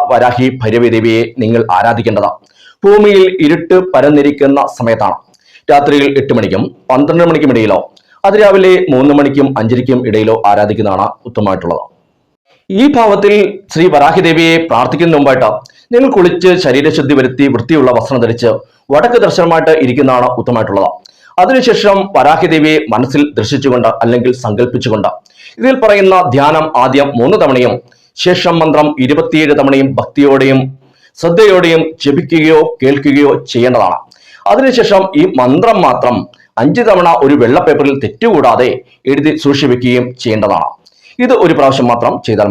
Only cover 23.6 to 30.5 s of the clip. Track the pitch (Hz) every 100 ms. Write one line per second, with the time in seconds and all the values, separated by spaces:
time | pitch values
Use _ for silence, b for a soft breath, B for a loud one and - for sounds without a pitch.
23.6 | 139 123 113 - 113 123 123 123 110 104
24.6 | 123 - 123 107 98 - B B B -
25.6 | 247 262 220 202 190 190 - 135 147 160
26.6 | 156 123 127 139 139 120 127 208 151 127
27.6 | 120 101 - b b - 175 180 175 170
28.6 | 156 147 151 151 127 151 160 156 151 147
29.6 | 139 139 135 127 120 - 143 135 -